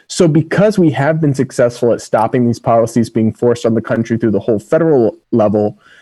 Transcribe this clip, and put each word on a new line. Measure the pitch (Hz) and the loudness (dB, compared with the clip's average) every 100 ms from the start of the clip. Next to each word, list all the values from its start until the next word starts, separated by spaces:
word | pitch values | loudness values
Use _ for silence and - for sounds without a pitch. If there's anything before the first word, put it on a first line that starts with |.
| - | -10
So | - 175 | 0 2
because | 156 - - 208 214 | 2 0 0 2 2
we | 165 | 0
have | 123 143 160 | 2 0 0
been | 156 | 0
successful | 135 127 - 120 - 120 | -2 -4 0 -2 0 -2
at | 104 | -2
stopping | - 117 113 127 120 | -2 -2 0 0 0
these | 117 | -2
policies | - 117 113 120 113 | 0 0 2 0 -2
being | 117 110 | 0 -2
forced | - 120 120 117 | 0 -2 0 0
on | |
the | 113 | -2
country | - 120 113 113 | -2 -4 -2 -2
through | 117 | 0
the | 101 | -2
whole | 113 104 | -2 -4
federal | - 160 165 139 110 - - | 0 0 2 2 2 -2 -4
level, | 117 107 107 104 - _ - | 0 0 0 -2 -6 _ -20